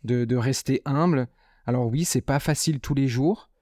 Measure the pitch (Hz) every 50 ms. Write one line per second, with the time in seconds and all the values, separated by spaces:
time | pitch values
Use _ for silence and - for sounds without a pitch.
0 | - 117 123 123 120 113 127 123 117 131 131 - - - 135 135 - 143 135 143
1 | 170 180 165 131 123 120 _ _ _ _ _ _ _ - 123 127 123 113 113 151
2 | 175 - - 131 - - 139 139 - - 151 - - 165 151 127 - - 147 139
3 | 135 131 117 127 139 165 214 - - _ _ _